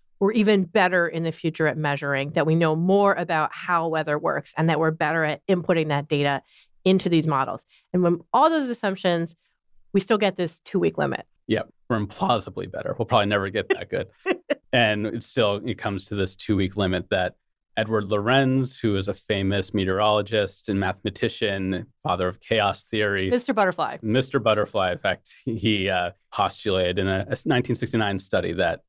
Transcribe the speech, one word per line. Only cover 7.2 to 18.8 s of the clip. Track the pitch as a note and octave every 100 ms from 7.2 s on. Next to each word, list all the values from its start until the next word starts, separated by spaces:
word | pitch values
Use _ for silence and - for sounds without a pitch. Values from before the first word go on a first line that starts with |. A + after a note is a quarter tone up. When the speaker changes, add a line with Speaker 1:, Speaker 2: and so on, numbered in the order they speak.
| D#3
Speaker 1:
models. | C#3 B2+ A2 - _ _
And | F3+
when | F3 E3+ -
all | A#3+ D#4
those | D#4+ C4
assumptions, | A#3 G#3 F#3+ F#3 E3+ E3 - _ _ _ - _
we | G3+
still | F#3+ G#3+
get | G3+ F#3
this | E3+ -
two-week | - F#3+ E3+ D#3+
limit. | C#3+ - - _ -
Speaker 2:
Yep. | A2 - _ _
We're | A2+
implausibly | G#2 - F#3+ A#2 G#2 G2 F#2+
better. | - - -
We'll | A2+
probably | A#2 G2+
never | G#2 G2
get | G2+ -
that | - F2+
good. | - G2 _ F#4
Speaker 1:
<laughs> | - - - _
Speaker 2:
And | B2+ A2 G#2 G#2+
it | A#2
still, | - - G#2+ G2+
it | B2 -
comes | A2 G2
to | -
this | G#2 F#2+ -
two-week | - G2+ F#2+ G2
limit | F#2+ F2+ -
that | F#2+ F2+ - _ _ _ -
Edward | A2 A2 G2
Lorenz, | G#2 G#2+ C3+ C3+ C3 C3
who | -